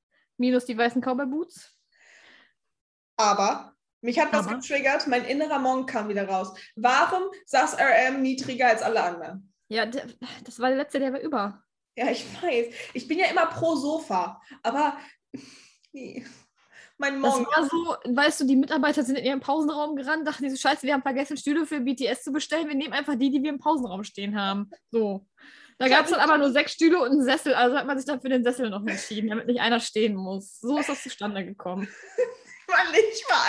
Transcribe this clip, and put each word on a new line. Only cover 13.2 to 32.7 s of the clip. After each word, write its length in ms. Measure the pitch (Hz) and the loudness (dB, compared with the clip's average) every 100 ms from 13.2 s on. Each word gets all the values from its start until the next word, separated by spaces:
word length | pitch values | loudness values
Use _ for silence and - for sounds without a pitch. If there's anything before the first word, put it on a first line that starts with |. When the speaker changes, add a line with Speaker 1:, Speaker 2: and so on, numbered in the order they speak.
| 359 | 2
Speaker 2:
immer 200 | 349 330 | 4 0
pro 300 | - 330 302 | 0 0 0
Sofa, 640 | 285 320 311 190 175 - - 269 | -2 -4 -2 -2 -2 -6 -20 -8
aber 360 | 233 269 302 285 - _ _ - - - - _ _ | -4 0 0 0 -10 _ _ -18 -18 -20 -20 _ _
nee. 340 | 277 254 - - - _ _ _ - - - | -16 -14 -14 -16 -20 _ _ _ -20 -20 -4
Mein 220 | 277 269 | -4 0
Speaker 1:
Das 120 | - | 2
Speaker 2:
Monk. 140 | 262 247 | 2 4
Speaker 1:
war 160 | 302 | 2
so, 320 | 285 339 339 - 247 | 2 0 -2 -4 -2
weißt 260 | 247 294 302 | 2 2 2
du, 40 | 269 | 4
die 80 | 269 | 4
Mitarbeiter 460 | 285 311 294 302 | 4 2 2 2
sind 140 | 247 269 | 0 0
in 80 | |
ihren 160 | 226 269 | -2 -2
Pausenraum 560 | - 302 294 294 294 285 | -2 0 0 -2 -4 -4
gerannt, 300 | 262 311 302 | -4 -4 -4
dachten 160 | 294 | -4
die 60 | 269 | -6
so, 60 | 262 | -2
"Scheiße, 260 | 294 294 | 0 0
wir 100 | 254 | 0
haben 80 | 285 | -2
vergessen, 340 | 269 262 277 294 | 0 -2 -4 -4
Stühle 300 | - 294 302 | -2 -2 -2
für 140 | 302 | -2
B 140 | 247 247 | -2 -2
T 100 | 233 | -2
S 160 | 254 | -2
zu 100 | - | -4
bestellen, 360 | 285 - 302 311 | -4 -2 -2 -2
wir 60 | 269 | -4
nehmen 160 | 294 | -4
einfach 240 | 233 294 254 | -4 -2 0
die, 140 | 269 | 2
die 120 | 277 | 2
wir 80 | 294 | -2
im 80 | 285 | -2
Pausenraum 460 | 302 311 226 185 | 0 0 -2 -6
stehen 340 | 208 - 202 208 | -10 -8 -6 -2
haben." 320 | 196 202 202 - _ | -2 -4 -6 -12 _
So. 360 | 226 208 196 - _ - - - - | -2 0 -2 -10 _ -20 -20 -20 -6
Da 80 | 262 | 2
Speaker 2:
Ich 60 | |
Speaker 1:
gab's 200 | 277 311 | 4 4
Speaker 2:
hab 60 | 339 | 4
Speaker 1:
dann 80 | 294 | 6
aber 100 | 302 | 6
nur 140 | 285 | 4
sechs 200 | 262 302 | 2 0
Stühle 280 | - 320 359 | 2 4 6
und 100 | 247 | 4
einen 140 | 285 | 2
Sessel, 300 | 247 294 294 | 4 2 2
also 220 | 254 247 277 | 4 4 2
hat 100 | 269 | 0
man 100 | 269 | -4
sich 80 | 262 | -2
dann 140 | 262 | -4
für 80 | 262 | 0
den 160 | 254 | 2
Sessel 260 | 240 262 233 | 2 0 -4
noch 160 | 196 214 | -4 -4
entschieden, 420 | 202 - 214 214 | -6 -6 -4 -2
damit 180 | 214 233 | -2 -2
nicht 120 | 240 | 0
einer 200 | 226 233 | 2 0
stehen 340 | - 214 220 | 0 0 0
muss. 460 | 196 190 190 196 - | 0 -6 -8 -10 -10
So 180 | 233 294 | -2 -2
ist 100 | 285 | -2
das 140 | 277 | -6
zustande 420 | 262 - 208 202 | -8 -8 -8 -6
gekommen. 440 | 180 196 180 185 202 | -8 -10 -8 -6 -8
Speaker 2:
<laughs> 800 | - - - 466 - - - | -12 -10 -4 -4 -6 -20 -20
Weil 240 | - | -2